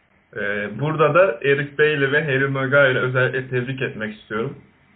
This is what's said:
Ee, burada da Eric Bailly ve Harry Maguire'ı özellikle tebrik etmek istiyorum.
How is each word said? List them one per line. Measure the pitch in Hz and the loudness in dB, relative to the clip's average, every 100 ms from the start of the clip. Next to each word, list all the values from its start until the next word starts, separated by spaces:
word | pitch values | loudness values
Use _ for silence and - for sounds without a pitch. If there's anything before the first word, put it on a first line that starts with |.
| _ _ _ 110 | _ _ _ -8
Ee, | 104 104 104 110 | -6 -4 -6 -4
burada | 147 151 151 | -2 2 4
da | 160 190 - | 4 4 2
Eric | 139 143 143 - | 0 0 0 0
Bailly | 151 147 135 | 2 2 2
ve | 147 | 0
Harry | 156 131 139 | 0 0 0
Maguire'ı | 139 131 143 135 123 | -2 2 4 4 2
özellikle | 127 127 127 127 131 | 0 0 0 -2 -4
tebrik | 127 123 131 | -4 -4 -6
etmek | 117 107 107 | -6 -6 -10
istiyorum. | - - 110 135 - - _ _ | -10 -8 -6 -6 -10 -20 _ _